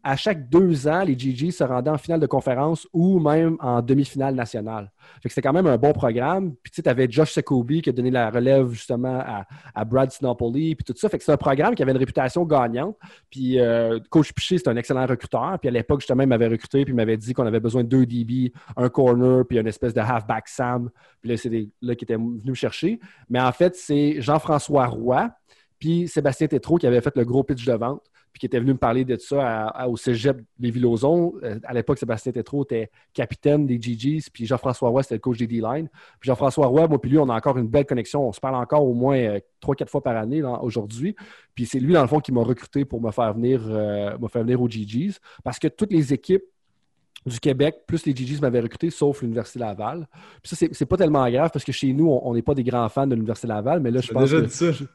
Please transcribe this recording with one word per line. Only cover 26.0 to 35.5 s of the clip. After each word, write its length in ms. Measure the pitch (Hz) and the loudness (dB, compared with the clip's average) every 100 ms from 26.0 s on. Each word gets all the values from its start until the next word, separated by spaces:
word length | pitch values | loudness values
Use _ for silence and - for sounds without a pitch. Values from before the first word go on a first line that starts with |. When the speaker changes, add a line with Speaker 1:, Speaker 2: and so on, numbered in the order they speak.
| 170 | 0
Speaker 1:
Sébastien 400 | - 139 123 156 | 0 0 0 0
Tétrault 300 | 139 - 170 | 0 2 2
qui 100 | 127 | 4
avait 140 | 123 | 4
fait 140 | 147 | 2
le 80 | 135 | 0
gros 200 | 120 131 | 2 2
pitch 220 | 135 131 | 0 -2
de 80 | 123 | -2
vente, 280 | 113 117 139 _ _ _ | -2 -2 -6 _ _ _
puis 80 | - | -10
qui 60 | |
était 140 | 131 131 | -2 0
venu 120 | 127 | 0
me 60 | 127 | 2
parler 260 | 123 123 | 2 0
de 140 | 127 117 | 0 -4
ça 480 | - 139 127 113 | -2 -2 0 -2
à, 20 | 110 | -4
à, 200 | - 127 | -4 -6
au 80 | 113 | -2
cégep 440 | 127 117 135 123 117 - | -2 0 0 -2 -8 -6
Lévis-Lauzon. 760 | 120 123 123 113 135 170 170 131 | -4 0 2 2 2 2 0 -4
Euh, 160 | 120 107 | -10 -10
à 80 | - | -6
l'époque, 240 | 120 113 135 | -4 -2 -2
Sébastien 340 | 117 110 127 | -2 -4 -4
Tétrault 320 | 120 107 143 | -6 -6 -6
était 260 | 135 117 110 _ _ | -4 -4 -6 _ _
capitaine 520 | - 120 - 147 147 | -6 -6 0 2 2
des 160 | 143 120 | 2 -2
G 160 | 117 113 | -2 -4
Gs, 240 | 131 156 - | -2 -2 -6
puis 140 | - | -10
Jean-François 420 | 113 123 131 120 123 | -4 -2 -2 0 0
Roy, 160 | 127 | 0
c'était 120 | 135 | 0
le 40 | 110 | -4
coach 180 | 131 117 | -4 -2
des 80 | |
D-line. 420 | 117 | -2